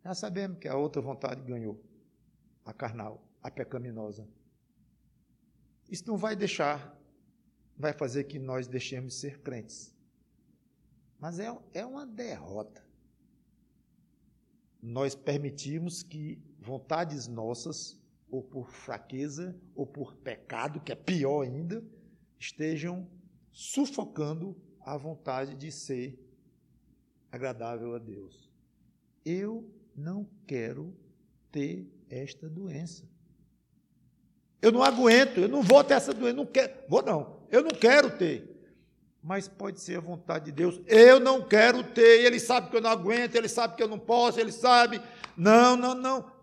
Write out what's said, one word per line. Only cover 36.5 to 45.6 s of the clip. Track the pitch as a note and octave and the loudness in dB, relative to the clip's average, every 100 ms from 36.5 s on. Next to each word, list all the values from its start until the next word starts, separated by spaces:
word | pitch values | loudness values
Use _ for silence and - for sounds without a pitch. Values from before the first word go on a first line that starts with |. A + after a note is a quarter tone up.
| C4 B3 - - | 0 0 -4 -2
vou | E3+ | 0
não, | - E3+ B2+ - - | 0 -4 -4 -16 2
eu | - | 2
não | D#4+ | 2
quero | - A3+ C#4+ C4+ - | 4 6 6 4 0
ter. | E3+ B2+ - - - _ _ _ _ _ | -4 -4 -10 -20 -20 _ _ _ _ _
Mas | D#3 G3 G3 | -8 -8 -8
pode | - G3+ F#3+ | -12 -12 -10
ser | - F3 | -10 -10
a | |
vontade | E3 E3+ - E3 D3+ | -10 -14 -6 -6 -6
de | |
Deus, | C#3+ F3 F3+ - | -2 -2 -2 4
eu | A3 A#3+ C4 | 12 12 12
não | B3+ C4 - | 6 0 4
quero | G#3+ A3+ B3 | 6 6 4
ter, | - - A#3 A#3 | -2 8 10 10
ele | A#3+ A#3+ | 8 2
sabe | - B3 - | 0 -2 0
que | A#3 | -2
eu | |
não | A3 | 0
aguento, | A3 F3 A#3 A#3+ | -2 0 -2 0
ele | A#3 A3+ | -2 -2
sabe | - A3+ | -2 -4
que | A#3 | -2
eu | A3 | -4
não | G#3+ | -4
posso, | - A#3+ A#3+ A#3 | 0 2 2 0
ele | A3 | -4
sabe, | - B3 A#3+ A#3+ G#3 - - - - | 0 6 6 6 0 -10 -18 -18 2
não, | F3+ A3+ | 8 10